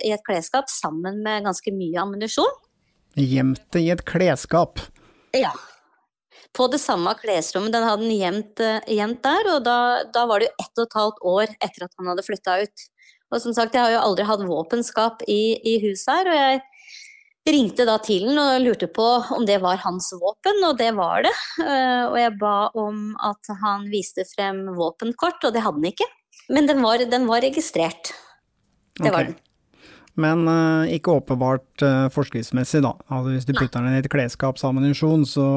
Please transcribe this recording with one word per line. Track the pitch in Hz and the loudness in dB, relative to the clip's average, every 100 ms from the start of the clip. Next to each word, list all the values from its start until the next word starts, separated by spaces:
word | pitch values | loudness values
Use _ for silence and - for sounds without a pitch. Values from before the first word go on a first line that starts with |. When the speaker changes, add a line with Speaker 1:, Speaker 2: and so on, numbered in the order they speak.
Speaker 1:
i | 214 | -2
et | 208 | -2
klesskap | - 180 - 269 269 | -2 -4 -2 -2 -2
sammen | - 165 160 180 202 | -4 -4 -6 -6 -6
med | 214 214 | -4 -2
ganske | 202 180 - | -2 -4 -4
mye | 196 170 170 | -4 -4 -4
ammunisjon. | 196 196 220 277 453 554 _ _ _ _ _ - | -4 -6 -4 0 -2 -2 _ _ _ _ _ -2
Speaker 2:
Gjemt | 135 135 131 131 _ | 0 2 0 -2 _
det | 175 | 0
i | 165 | 0
et | 175 - | -2 -2
klesskap? | 175 180 131 - 170 165 - - - _ _ _ | 0 2 0 0 2 2 -4 -14 -18 _ _ _
Speaker 1:
Ja. | 262 196 - - - _ _ _ _ _ - - | -2 -2 -4 -14 -20 _ _ _ _ _ -20 -8
På | - 254 | -2 0
det | 277 | 0
samme | - 196 175 220 | 0 0 -2 -2
klesrommet, | 214 185 226 185 214 | -2 0 0 -2 -2
den | 233 | 0
hadde | 226 208 | 2 0
han | 226 | 0
gjemt, | 214 180 202 208 - | 0 0 -2 -6 -4
eh, | 226 220 - | -2 -2 -2
gjemt | 208 208 240 | -2 -2 -2
der, | 269 349 427 | 0 0 0
og | 302 | 0
da, | 240 240 240 247 | 2 2 2 0
da | - 240 240 | -2 0 2
var | 208 | 2
det | 233 | 0
jo | - | -4
ett | 196 - | -8 -4
og | |
et | 233 220 | -2 0
halvt | 214 214 | -2 0
år | 180 190 214 - | 0 2 0 -4
etter | 180 - | -8 -8
at | 180 - | -14 -8
han | 185 | -6
hadde | 180 | -4
flyttet | 185 196 - 185 208 | -6 -6 -2 -2 -2
ut. | - - _ _ _ _ | -8 -20 _ _ _ _
Og | 240 | -6
som | 240 | -2
sagt, | 233 226 | -2 0
jeg | 254 | 2
har | 233 | 4
jo | 226 | 4
aldri | 220 185 | 2 0
hatt | 208 208 | 0 -2
våpenskap | 185 151 160 240 240 - 226 226 - | -2 -4 -2 -2 -2 0 0 -2 -2
i, | 208 220 220 | 0 2 0
i | 226 226 | 0 0
huset | 208 190 - | 0 -2 0
her, | 320 370 | 0 2
og | 311 | 4
jeg | 269 269 - - - - - - _ _ 311 | 4 2 -4 -20 -20 -20 -20 -20 _ _ 2
ringte | 294 214 - 233 | 2 2 2 2
da | 220 | 2
til | 220 190 214 | 0 0 2
den | 294 | 2
og | 285 254 | 2 2
lurte | 247 208 175 | 2 0 -2
på | - 226 240 240 | 0 2 2 0
om | 254 214 | -2 0
det | 202 | 2
var | 185 185 | 2 0
hans | 190 180 - | -2 -4 -6
våpen, | 180 180 320 381 415 | -4 -4 0 0 2
og | 349 254 | 2 2
det | 226 | 0
var | 208 170 180 | 2 0 2
det. | 294 466 - - | 0 -2 -6 -4
Eh, | 320 269 254 247 | -2 0 2 0
og | 240 240 | 0 0
jeg | 233 202 | 0 0
ba | 208 202 214 | 0 0 0
om | 226 214 214 208 214 | -2 -4 -6 -8 -6
at | 208 202 - 196 | -6 -6 -10 -4
han | 208 202 202 | -2 -2 -4
viste | 208 180 - 185 | -4 -4 -6 -6
frem | - 196 190 190 180 | -4 -4 -4 -6 -2
våpenkort, | 165 - 226 240 349 339 | -2 -4 -6 -2 -4 -2
og | 269 226 | -2 0
det | |
hadde | 214 294 | 0 0
han | 330 | -2
ikke. | - 494 - _ - - | -2 -6 -6 _ -16 -2
Men | 269 294 | 2 4
den | 277 | 4
var, | 226 240 240 | 4 2 2
den | 247 240 | 2 2
var | 233 | 2
registrert. | 262 294 311 175 165 - - - - _ _ _ _ _ _ - | 2 0 -2 0 -2 -4 -12 -14 -20 _ _ _ _ _ _ -4
Det | 190 | 0
var | 175 | 2
Speaker 2:
Ok. | 160 | 0
Speaker 1:
den. | 165 _ _ _ _ - - _ | -6 _ _ _ _ -20 -20 _
Speaker 2:
Men, | - 156 165 | -2 2 4
eh, | 165 165 160 160 160 165 | 4 4 4 2 0 -2
ikke | 185 147 | 2 2
åpenbart, | - 127 131 131 - - | 2 0 0 0 -4 0
eh, | 143 131 135 | 2 2 2
forskriftsmessig | 143 131 120 113 127 127 156 | 0 -4 -4 -4 -4 0 2
da. | 131 - - | 2 -2 -6
Altså, | 131 127 | -4 -2
hvis | 131 123 | -2 -2
du | |
Speaker 1:
Nei. | 135 | -2
Speaker 2:
putter | 131 123 | -2 -2
den | 127 131 | 0 0
i | |
et | 131 | 0
klesskap | 143 120 - 135 131 | 0 -2 -2 -4 -2
sammen | 135 131 | -2 0
med | 143 | 0
ammunisjon, | 139 156 160 | 2 2 4
så | 139 143 139 | 2 2 2